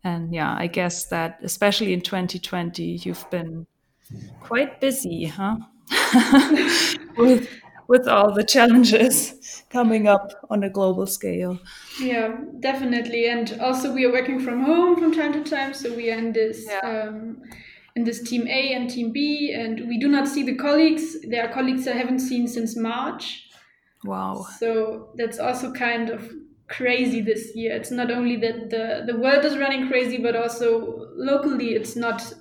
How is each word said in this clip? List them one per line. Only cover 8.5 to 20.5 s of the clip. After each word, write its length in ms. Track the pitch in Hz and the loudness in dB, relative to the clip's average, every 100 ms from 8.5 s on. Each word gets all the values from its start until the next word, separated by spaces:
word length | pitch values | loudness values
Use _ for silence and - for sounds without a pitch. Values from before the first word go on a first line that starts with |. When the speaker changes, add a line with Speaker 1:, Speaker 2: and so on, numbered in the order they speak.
| 269 240 233 226 214 247 - - - - - _ | 6 8 8 8 6 6 4 -2 -10 -16 -18 _
Speaker 1:
coming 380 | 247 226 220 208 | 0 2 4 6
up 240 | 196 202 - - | 4 2 -14 -4
on 140 | 208 | -2
a 60 | 196 | 0
global 360 | 196 190 185 190 | 0 2 2 -2
scale. 540 | - 196 175 180 180 - - - - | -4 -4 -4 -4 -6 -12 -20 -18 -6
Speaker 2:
Yeah, 380 | 254 240 226 233 - 269 | -2 -2 -2 -4 -10 -6
definitely. 680 | 269 269 254 240 233 233 233 | -4 -2 -2 -2 -2 0 0
And 300 | 240 220 - | 0 -2 -2
also 320 | 254 254 285 | -2 0 -2
we 120 | 254 254 | 2 4
are 60 | |
working 280 | 240 254 262 | 4 0 -2
from 240 | 254 240 | -2 0
home 340 | 269 339 359 349 | 2 4 6 4
from 160 | 330 | 4
time 200 | 320 294 | 2 0
to 100 | 294 | -2
time. 300 | 285 285 269 | -2 -4 -4
So 200 | 277 254 233 | -6 -8 -4
we 140 | 233 | -4
are 60 | 226 | -2
in 160 | 226 | -2
this, 320 | 226 220 220 220 | 0 0 -2 -8
Speaker 1:
Yeah. 120 | 196 233 220 214 | -6 -4 -4 -6
Speaker 2:
um, 340 | 214 226 220 - - - - _ - | -8 -12 -14 -16 -20 -20 -20 _ -2
in 100 | 233 | -2
this 160 | 226 | -2
team 260 | - 240 226 | -4 -2 0
A 260 | 262 269 | -2 0
and 160 | 254 240 | -2 -4
team 220 | 247 233 | -4 -4
B, 420 | 277 294 294 285 | -2 -2 0 -2
and 340 | - 226 226 240 | -4 -6 -6 -4
we 120 | 233 | 0
do 80 | 285 | 2
not 200 | 285 285 | 2 2
see 160 | 294 | -2
the 120 | 254 | -2